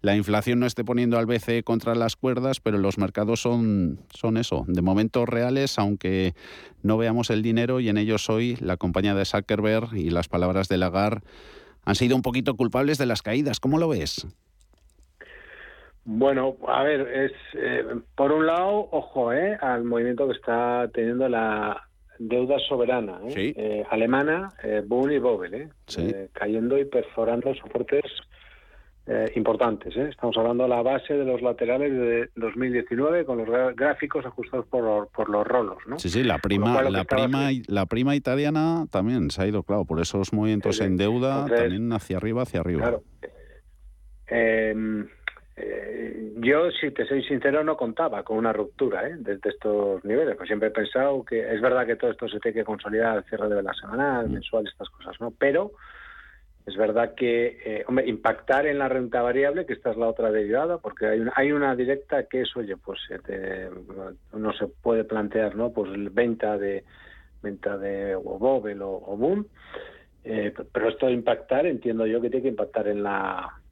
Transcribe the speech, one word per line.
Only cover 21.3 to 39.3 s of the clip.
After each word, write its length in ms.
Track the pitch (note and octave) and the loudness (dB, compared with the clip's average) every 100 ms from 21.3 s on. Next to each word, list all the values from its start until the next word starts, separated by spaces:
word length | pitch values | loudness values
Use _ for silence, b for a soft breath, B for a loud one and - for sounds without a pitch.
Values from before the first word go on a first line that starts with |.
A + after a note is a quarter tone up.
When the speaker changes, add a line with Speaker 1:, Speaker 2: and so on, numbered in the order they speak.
| A#2 A2 G#2+ G#2 - - _ - - | 2 0 0 -2 -6 -10 _ -20 -12
Speaker 2:
deuda 380 | A2+ B2 B2+ C#3 B2 | -2 0 2 2 2
soberana, 520 | C3 A#2+ B2+ G#2+ F#2 G#2+ | 0 2 2 0 -8 -8
eh, 40 | |
Speaker 1:
Sí. 220 | C3 G#2+ B2+ | -2 -2 -2
Speaker 2:
eh, 300 | G#2+ G#2+ G#2 | -4 -2 -2
alemana, 640 | A2 A#2 C3 C#3+ E3 G3 - | 0 2 4 2 0 -4 -8
eh, 180 | A2 G#2+ | -4 -2
Bund 300 | G#2 B2 C3+ | 0 0 2
y 60 | D3 | 2
Bobel, 340 | B2 G#2+ F2+ | 2 0 -2
eh, 160 | G#2 D3+ - - | -8 -12 -18 -12
Speaker 1:
Sí. 160 | - | -4
Speaker 2:
eh, 280 | F2 G2 F#2+ | -2 -4 -8
cayendo 460 | - G#2 A2 A#2 C#3 | -6 -2 0 2 0
y 60 | C#3 | 2
perforando 680 | B2+ - - A2+ A#2 C3+ | -2 -2 -2 0 0 -2
soportes, 480 | C3 - A#2 A#2+ C#3+ - - - b b b b b b b - | -4 -6 -6 0 0 0 -10 -18 b b b b b b b -4
eh, 260 | A2+ A2+ A#2 | -2 0 0
importantes, 600 | A2 G#2+ A#2+ G#2+ - A2+ | 0 2 2 0 -6 -4
eh. 120 | D3 | -4
Estamos 260 | - A#2+ A2+ | -2 -2 2
hablando 260 | A2+ A#2+ | 2 2
de 60 | B2+ | 2
la 120 | A#2+ | 2
base 320 | A#2 C3+ - | 2 0 0
de 100 | C#3+ | -2
los 200 | C3+ B2 | 0 0
laterales 480 | B2 A#2 A#2 B2+ C#3+ | 0 0 0 2 0
de 360 | C3 A#2+ A#2 A#2+ - | 0 2 0 -2 -4
dos 200 | A2+ G#2+ | -6 -2
mil 180 | B2+ | -2
diecinueve 500 | B2 A#2+ A#2+ C#3+ F3 | 0 -2 0 2 2
con 140 | D3+ A#2+ | 0 -2
los 100 | A2+ | 0
gra-, 280 | A#2+ B2+ A#2 | 2 2 2
gráficos 500 | C#3 C#3 C#3+ D3+ B2+ | 0 0 -2 -4 -6
ajustados 400 | - A#2 C3 A#2 | -10 -6 -6 -2
por, 420 | B2+ A2+ G#2 G#2 | 0 2 0 -2
por 200 | - G#2+ | -4 0
los 160 | G#2 G#2 | 0 2
rolos, 320 | B2+ G#2+ F#2 - | 2 0 -6 -10
¿no? 140 | - | -6
Speaker 1:
Sí, 100 | F2+ | -2
sí, 140 | F#2+ | 0
la 100 | B2+ | 2
Speaker 2:
Con 40 | D#2 | 0
lo 40 | |
Speaker 1:
prima, 320 | G2+ G2+ G#2+ | 2 2 4
Speaker 2:
cual, 120 | B2 C3+ | 4 4
lo 40 | |
que 40 | |
Speaker 1:
la 80 | G2 | 2
Speaker 2:
estaba 220 | F2+ C3 C3 | 0 2 2
Speaker 1:
prima 200 | C3+ C#3 | 2 2
Speaker 2:
haciendo 260 | C3 - | 0 0
Speaker 1:
i-, 20 | G2+ | 0
la 100 | F#2+ | 0
prima 300 | A2+ C3 C#3+ | 2 2 2
italiana 720 | C3+ C3+ D3 D#3 D#3+ E3 D#3 | 0 0 2 2 2 2 0
también 400 | F#2+ G2+ B2 | 0 2 2
se 140 | D2+ | 0